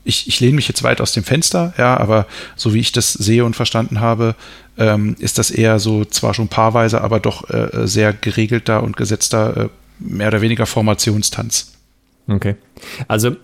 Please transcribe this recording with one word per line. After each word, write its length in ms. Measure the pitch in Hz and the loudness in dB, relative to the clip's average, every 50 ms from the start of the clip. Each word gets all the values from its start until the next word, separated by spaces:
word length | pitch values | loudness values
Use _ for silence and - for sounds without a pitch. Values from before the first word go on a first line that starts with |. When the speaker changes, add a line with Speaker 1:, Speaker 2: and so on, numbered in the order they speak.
| _ | _
Speaker 1:
ich, 240 | - 101 - - - | -4 -4 -2 -2 -4
ich 120 | - - | 0 2
lehne 140 | 123 123 147 | 4 4 4
mich 120 | 147 - - | 2 0 -2
jetzt 140 | - - | -4 -2
weit 180 | 123 123 127 - | 0 0 2 2
aus 120 | 113 - | 0 -2
dem 120 | - 113 98 | -2 -2 -2
Fenster, 500 | - 135 160 165 - - 180 170 175 - - | 0 0 0 0 0 0 0 -2 -2 0 0
ja, 180 | 123 123 127 - | 2 2 2 2
aber 280 | - 101 110 110 98 - - - - - - | 2 2 2 2 2 -2 -6 -14 -16 -16 -12
so 180 | - - 113 104 | -4 -2 0 2
wie 40 | 117 | 2
ich 120 | 123 - | 0 0
das 200 | - 127 110 - | 0 0 -2 -2
sehe 320 | - - 104 101 113 120 120 | -2 -2 0 2 4 4 4
und 120 | 117 110 | 2 0
verstanden 440 | - 120 - - 113 117 - 123 104 | -2 -2 -2 0 -2 -2 0 -2 0
habe, 340 | 117 117 117 110 117 113 113 - - - - - - - _ | 0 0 2 2 0 0 -2 -4 -10 -18 -20 -20 -20 -20 _
ähm, 400 | - 113 107 107 104 104 104 - - | 0 2 2 2 2 0 -2 -2 -4
ist 200 | - 110 - 123 | -4 -2 -2 0
das 120 | 113 - | -2 0
eher 280 | - 113 113 113 110 107 | 2 2 4 4 4 2
so 260 | 101 110 110 107 104 | 2 0 0 0 0
zwar 300 | - - - - 113 104 | -2 -2 -2 -2 0 0
schon 140 | - 110 104 | 0 -2 -2
paarweise, 520 | - - 110 113 110 117 113 110 110 - | 0 2 2 2 2 2 2 2 2 0
aber 200 | 107 107 113 107 | 0 0 0 0
doch, 280 | - 110 101 - - - | 0 -2 -4 -4 -8 -6
äh, 360 | 113 110 110 - - 117 113 | -4 -2 -2 -2 -2 -2 -2
sehr 260 | 101 92 107 107 107 | 0 2 2 2 2
geregelter 720 | 101 - - 107 - 117 110 107 120 113 - - 110 107 | 0 0 -4 -2 0 0 0 0 0 -2 0 0 0 0
und 140 | 117 113 - | 0 -2 -4
gesetzter, 600 | - 117 101 110 - - - - 110 107 113 - | -4 -2 -2 -2 -2 -2 0 0 0 0 0 0
äh, 120 | 113 110 107 - - _ _ _ - | -2 -4 -4 -6 -12 _ _ _ -14
mehr 280 | - - 95 98 104 107 | -12 -8 -6 -2 0 0
oder 120 | 107 104 | 2 2
weniger 260 | 107 113 117 113 113 | 2 2 2 0 -2
Formationstanz. 1080 | - - 120 107 107 104 - - 113 104 104 104 - - - 113 113 - - - - - _ _ _ _ _ _ _ _ _ _ - | -2 0 0 2 2 0 0 0 0 0 0 -2 -2 -4 -4 -6 -4 -4 -4 -6 -8 -16 _ _ _ _ _ _ _ _ _ _ -4
Speaker 2:
Okay. 260 | 101 98 - 101 101 - _ _ _ - - - - - 135 - | -2 -2 0 -2 -4 -4 _ _ _ -20 -18 -16 -12 -12 -6 -2
Also, 260 | 113 110 110 123 160 - | 0 0 2 0 -2 -4